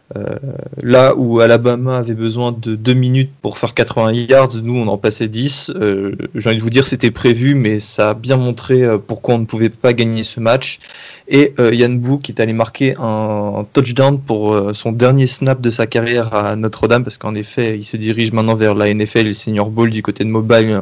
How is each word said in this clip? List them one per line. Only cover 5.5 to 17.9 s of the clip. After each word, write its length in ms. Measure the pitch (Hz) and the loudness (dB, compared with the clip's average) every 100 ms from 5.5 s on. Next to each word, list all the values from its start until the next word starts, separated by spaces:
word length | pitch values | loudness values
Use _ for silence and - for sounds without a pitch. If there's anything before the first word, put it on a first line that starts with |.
| - - | -4 -6
Euh, 420 | 92 104 98 98 - - | -2 -2 -2 -4 -8 -10
j'ai 140 | 117 113 | -4 -2
envie 80 | 113 | 0
de 60 | |
vous 80 | 113 | 0
dire 160 | 123 131 | 0 0
c'était 240 | 123 120 | 0 -2
prévu, 440 | 107 123 117 131 | 2 2 4 2
mais 260 | 143 117 107 | 2 2 0
ça 300 | - - 107 | -2 0 0
a 40 | |
bien 240 | 110 120 131 | 0 0 0
montré, 440 | 123 120 - 127 | 0 -4 0 2
euh, 140 | 123 107 | 4 0
pourquoi 380 | - 110 - | -4 -6 -2
on 60 | 117 | 0
ne 60 | 113 | -2
pouvait 220 | 110 113 | 0 -2
pas 240 | 117 127 | 2 0
gagner 300 | 120 113 113 | 2 0 -2
ce 180 | 107 - | -6 -2
match. 380 | 113 131 - - - - - - - | 0 0 -2 -12 -16 -20 -20 -20 0
Et, 240 | 139 143 143 | 4 4 4
euh, 140 | 117 | 2
Yann 240 | 117 120 123 | 4 2 2
Bou 180 | 123 143 | 0 -2
qui 160 | 139 | -2
est 80 | 110 | -2
allé 140 | 113 | 0
marquer 420 | 113 113 - 135 - | 0 -2 -2 -2 -2
un, 540 | 117 107 107 104 104 104 | -4 -2 -2 -4 -4 -6
un 80 | 104 | -2
touchdown 440 | 143 120 120 135 143 | 0 0 2 2 0
pour, 360 | 139 107 107 | -2 -2 0
euh, 180 | 107 98 | 0 0
son 200 | 104 117 | -4 -4
dernier 340 | 113 123 135 131 | 0 2 4 2
snap 340 | - 135 131 | 0 -2 0
de 100 | 120 | -2
sa 160 | 113 113 | -2 -2
carrière 480 | 117 117 120 113 | -2 0 -2 -2
à 220 | 107 104 107 | -2 -2 -2
Notre-Dame, 480 | 110 - 110 120 | -4 -2 0 0
parce 140 | 123 - | -2 -8
qu'en 160 | 107 | -8
effet 420 | 107 107 - 117 107 | -8 -6 -4 -4 -4
il 80 | |
se 140 | 104 | -8